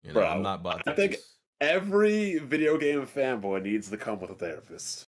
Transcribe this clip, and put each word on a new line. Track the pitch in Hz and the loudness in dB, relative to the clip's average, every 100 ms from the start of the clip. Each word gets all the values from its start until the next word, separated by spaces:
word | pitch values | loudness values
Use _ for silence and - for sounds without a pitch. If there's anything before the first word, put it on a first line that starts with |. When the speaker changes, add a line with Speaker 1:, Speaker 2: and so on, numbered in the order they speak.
Speaker 1:
you | - | 0
know, | |
Speaker 2:
Bro, | 104 87 | 2 2
Speaker 1:
I'm | 78 | 0
not | 98 92 | -2 -4
about | 87 85 143 | -4 -4 -2
Speaker 2:
I | |
Speaker 1:
to | 151 | 0
Speaker 2:
think | 196 | 0
Speaker 1:
just | - - _ _ _ | -2 -12 _ _ _
Speaker 2:
every | 147 180 196 202 214 214 202 160 | 2 2 2 4 4 4 0 -2
video | 139 156 156 156 | 0 2 4 4
game | 147 147 | 2 0
fanboy | 135 143 131 120 101 95 | -2 0 0 0 -2 -2
needs | 98 107 104 | 0 -2 -2
to | 104 | -8
come | - 101 | -6 -6
with | 92 | -8
a | |
therapist. | 95 85 78 - 82 - - - | -8 -8 -8 -14 -14 -10 -10 -14